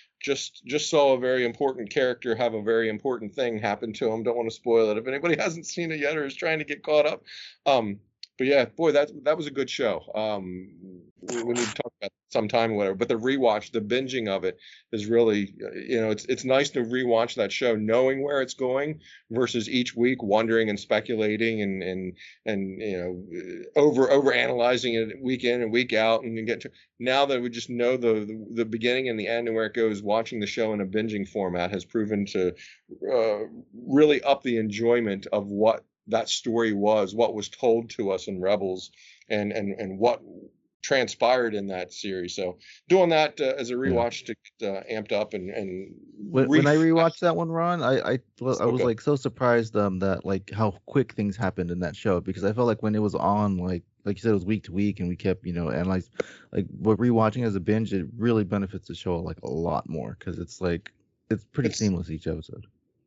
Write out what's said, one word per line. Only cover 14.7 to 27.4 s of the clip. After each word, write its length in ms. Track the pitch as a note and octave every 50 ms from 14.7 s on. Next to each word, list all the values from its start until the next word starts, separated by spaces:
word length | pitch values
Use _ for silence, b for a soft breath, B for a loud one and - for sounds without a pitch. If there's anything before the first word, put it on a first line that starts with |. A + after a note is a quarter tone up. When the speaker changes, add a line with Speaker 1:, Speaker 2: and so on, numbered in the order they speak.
| B B B B
Speaker 1:
is 140 | - A2 G#2
really, 480 | G#2+ A#2 A#2 A#2+ A2 G#2 G#2 G2+ G2 - - -
uh, 80 | - -
you 260 | F#2 G2 - B2+ A#2
know, 100 | A2 A2
it's, 140 | G#2+ G#2+ -
it's 180 | - B2+ A#2+ -
nice 260 | B2+ C3 C3+ C#3+ C3+
to 100 | - C3+
rewatch 540 | A#2+ A2+ B2 B2+ C3 B2 A#2 A2+ A#2 A#2 -
that 160 | B2 G#2 G2+
show 240 | - - C3 B2 A2+
knowing 460 | G#2+ G#2+ G#2+ A2+ B2 C3 C3 C3+ C3+ C#3
where 180 | C#3+ C#3+ C#3
it's 120 | C3 B2+ -
going 460 | - C3 B2+ B2+ C3+ C#3+ D3+ D#3 D#3 B B B B B _
versus 380 | A2+ A#2+ B2+ A#2 - A#2+ G#2+ G#2+
each 260 | - B2 B2 B2 -
week 260 | A#2 A#2 B2+ C3 B2
wondering 480 | A#2+ G2 G2+ G#2+ A2+ A2+ A2+ A2+ A2+ A2
and 100 | G#2 G2+
speculating 840 | - - A2 G#2+ G#2+ - A#2+ A2 A2 G#2+ G#2+ G#2 A2+ A2+ A2+ G#2+
and, 200 | G#2 G2 F#2+ F#2+
and, 320 | F2 F#2 F#2 F#2 F#2 F2+ F2+ B B B B B B
and, 360 | A2+ G#2+ G2 G2 F#2+ F#2+ -
you 160 | A2 G#2+ F#2+ F2+
know, 840 | F2 F2+ F2+ F2+ F#2+ F2 E2+ F2 E2+ F#2 - F#2+ - - - D3+
over, 300 | C#3+ D3+ C3+ B2+ C3+ B2
over 220 | C#3 C#3 C#3 C3+ B2
analyzing 600 | A#2+ A#2+ B2 B2+ A#2+ A#2 B2 B2+ B2 - B2 A#2
it 260 | A2+ A2+ A2 G2 C3+
week 220 | C3+ B2+ C3 A#2+ B2
in 160 | A#2+ A#2+ B2
and 100 | A#2+ A2
week 220 | G#2+ B2 B2+ B2 A#2
out 300 | G#2+ A2 A2+ A2+ A2+ -
and 220 | A#2 A2+ A2+ A2+
get 140 | A2 A2+ F#2+
to, 100 | - - b b b b _ _
now 260 | A#2 B2+ B2+ C#3 C#3+
that 160 | C#3 C3+ B2